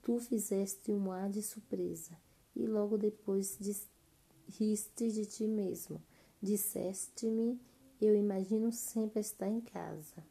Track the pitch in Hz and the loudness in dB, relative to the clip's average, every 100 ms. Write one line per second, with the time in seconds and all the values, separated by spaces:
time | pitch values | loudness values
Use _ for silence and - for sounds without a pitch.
0 | - 240 240 226 - 196 196 - - 208 | 0 -2 0 -2 0 0 -2 -4 -2 -2
1 | 190 185 196 202 208 - - 190 175 165 | -2 -2 -2 -4 -6 -10 -8 -4 -4 -4
2 | - 170 _ _ _ - 233 214 208 214 | -12 -18 _ _ _ -4 0 2 2 2
3 | 208 208 - 196 196 - 196 202 - _ | 0 -2 0 0 0 -4 -6 -6 -10 _
4 | _ _ _ - - - 214 208 - - | _ _ _ -20 -20 -2 2 2 -2 -2
5 | 226 214 208 - 220 214 185 170 - 156 | -2 0 -4 -2 0 2 0 -4 -8 -12
6 | - - - _ 190 202 - - 180 196 | -12 -20 -20 _ 0 0 0 -2 -4 -4
7 | - - 226 220 226 247 - - - - | -8 -2 0 2 2 0 -8 -20 -20 4
8 | 214 208 208 190 190 220 226 233 - 226 | 8 8 6 2 2 2 2 0 -4 -2
9 | 220 214 214 - 190 226 233 180 165 156 | 0 0 -2 -2 -2 -2 -4 -10 -8 -10
10 | 156 - 156 | -12 -18 -20